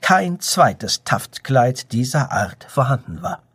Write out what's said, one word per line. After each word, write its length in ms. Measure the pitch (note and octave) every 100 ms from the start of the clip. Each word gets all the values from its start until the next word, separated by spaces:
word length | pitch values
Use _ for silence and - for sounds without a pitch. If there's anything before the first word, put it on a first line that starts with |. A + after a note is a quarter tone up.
kein 360 | - F#3 F#3 F3+
zweites 640 | - F#3 C3+ F2 - -
Taftkleid 880 | - G2 - - - C3+ B2 C3 -
dieser 380 | A#2 B2+ D3+ C3
Art 360 | F#2 G2+ - -
vorhanden 540 | - B2+ B2+ - D#2+
war. 200 | F2+ - _